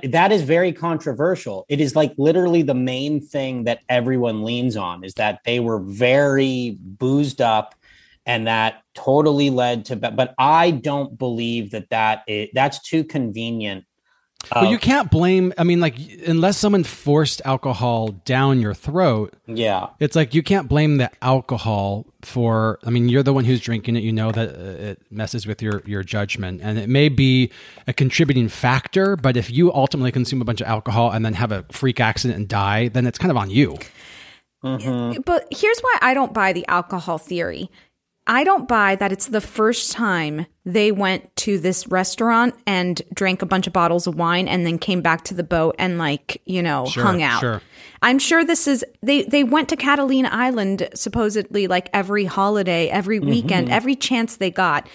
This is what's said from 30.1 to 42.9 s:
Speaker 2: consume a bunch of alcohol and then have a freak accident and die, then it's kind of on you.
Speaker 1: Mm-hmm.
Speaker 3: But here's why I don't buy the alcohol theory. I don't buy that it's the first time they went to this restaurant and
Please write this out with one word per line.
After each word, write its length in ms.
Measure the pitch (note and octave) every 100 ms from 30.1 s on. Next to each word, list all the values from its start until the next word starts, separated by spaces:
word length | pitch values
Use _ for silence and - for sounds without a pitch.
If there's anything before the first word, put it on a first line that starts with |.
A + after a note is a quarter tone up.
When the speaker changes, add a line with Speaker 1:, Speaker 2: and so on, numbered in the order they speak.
Speaker 2:
consume 300 | B2+ A#2+ C3+
a 60 | A2+
bunch 160 | G#2+
of 40 | -
alcohol 420 | A2 - A2 A#2
and 120 | A2
then 120 | A2+
have 180 | F#2+ A#2
a 140 | G2+ -
freak 300 | - C3 A#2+
accident 380 | A2+ - B2+ F2+
and 100 | G#2
die, 400 | G#2+ G2 G#2 A#2+
then 180 | A#2+ B2
it's 120 | -
kind 120 | F3+
of 60 | B2+
on 140 | G2
you. 260 | G#2+ B2 C#2 - - - - - - _ _
Speaker 1:
Mm-hmm. 560 | C3 C3 A#2+ B2 A#2+ A#2+
Speaker 3:
But 240 | C4+ E4+ -
here's 300 | - G#4+ A#4
why 160 | B4+ A#4
I 120 | B3+
don't 200 | C4 C4+
buy 180 | A3+ F#3+
the 140 | F3+ -
alcohol 500 | F3 F3+ F#3 E3 D#3+
theory. 520 | - F3 E3 D2 F3+ - _ _ _ _ -
I 140 | A#3+
don't 240 | E4 G4 B3+
buy 260 | A#3 G3+
that 160 | G3 G3+
it's 160 | F#3+ -
the 140 | G#3+
first 500 | - - G#3+ A#3 -
time 560 | - A3+ F3+ D3+ D3+ E3+ _
they 280 | F3+ F3+ G#3
went 420 | G3+ G3 F#3 - -
to 220 | - G3
this 300 | F3+ F3+ -
restaurant 680 | F#3 F#3+ - A#3 A#3 B3 -
and 380 | - F#3 F3+